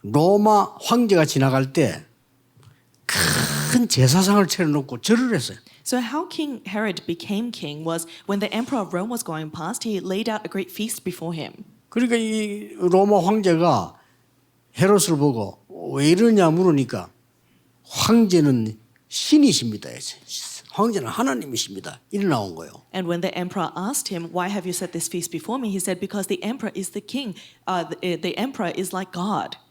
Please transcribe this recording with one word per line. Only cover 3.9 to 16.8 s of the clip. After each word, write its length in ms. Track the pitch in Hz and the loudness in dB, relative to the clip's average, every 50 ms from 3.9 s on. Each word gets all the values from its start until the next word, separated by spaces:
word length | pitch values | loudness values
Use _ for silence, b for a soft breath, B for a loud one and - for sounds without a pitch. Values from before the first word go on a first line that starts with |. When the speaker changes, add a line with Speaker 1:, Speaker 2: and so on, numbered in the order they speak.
| - 127 127 127 139 180 190 190 202 208 196 - | 4 4 6 6 6 6 4 6 6 4 4 2
Speaker 1:
차려놓고 540 | - - 185 156 147 147 131 131 127 120 | 2 0 0 2 2 0 -2 -4 -10 -8
절을 320 | - - 214 233 254 254 226 | 2 2 2 4 4 2 0
했어요. 240 | 160 120 - 95 - b b b b b | -2 -2 -4 -10 -12 b b b b b
Speaker 2:
So 140 | - - 254 | -4 -2 -2
how 280 | 247 226 254 302 359 349 | -2 -2 -4 -6 -6 -6
King 320 | - - 311 294 262 220 - 196 | -6 -6 -6 -6 -6 -10 -12 -8
Herod 360 | 185 214 214 214 185 - - | -6 -4 -2 -2 -4 -6 -6
became 460 | - 165 165 - - 208 202 233 240 | -8 -8 -8 -6 -4 -4 -4 -4 -6
king 340 | 214 - - 147 147 151 160 160 | -8 -10 -10 -10 -10 -6 -4 -4
was 180 | 165 165 165 B B B B B | -4 -4 -6 B B B B B
when 120 | 202 202 | -2 -2
the 120 | 208 202 - | -2 -2 -2
emperor 260 | 220 240 - 285 247 | -4 -4 -2 -2 -4
of 120 | 196 170 - | -4 -2 -4
Rome 160 | 175 185 226 | -4 -4 -4
was 140 | 240 226 - | -6 -8 -6
going 260 | - 160 156 156 156 | -6 -8 -8 -8 -10
past, 360 | 156 - 156 165 247 - - 233 | -10 -8 -8 -8 -8 -6 -6 -4
he 120 | 214 185 | -4 -4
laid 300 | - 185 185 196 220 226 | -4 -4 -4 -4 -2 -4
out 120 | 214 208 214 | -4 -4 -6
a 40 | - | -8
great 180 | - 196 190 - | -6 -6 -8 -8
feast 320 | - - 208 233 - - _ | -6 -6 -6 -6 -6 -8 _
before 300 | 185 180 - 165 165 170 | -10 -8 -8 -8 -8 -8
him. 280 | 160 143 - - - - - _ _ _ _ | -8 -10 -12 -14 -18 -20 -20 _ _ _ _
Speaker 1:
그러니까 260 | - 226 247 240 233 233 | -2 -2 0 2 0 0
이 580 | 226 220 220 220 214 208 202 208 208 - - - | 0 -2 -2 -2 -2 -4 -6 -8 -10 -14 -8 -2
로마 420 | 185 180 175 190 196 208 208 196 165 | 0 4 4 6 6 6 4 4 4
황제가 720 | 185 208 220 202 185 170 160 170 170 143 107 87 - - b b b b b b b b _ _ _ _ _ _ _ _ - | 4 2 2 4 4 4 4 4 4 4 2 0 -4 -10 b b b b b b b b _ _ _ _ _ _ _ _ 2
헤롯을 400 | 160 190 208 196 - - 165 143 | 4 6 6 6 4 2 2 2
보고 420 | 143 147 131 113 104 95 - _ _ _ 98 - 87 - 135 | 2 2 2 0 -4 -6 -8 _ _ _ -16 -12 -10 -6 -2
"왜 140 | 135 143 151 | 2 6 6
이러냐?" 380 | 170 180 226 233 226 202 185 160 | 6 8 6 6 6 6 6 6
물으니까 580 | 156 170 185 185 160 143 | 4 4 4 4 4 4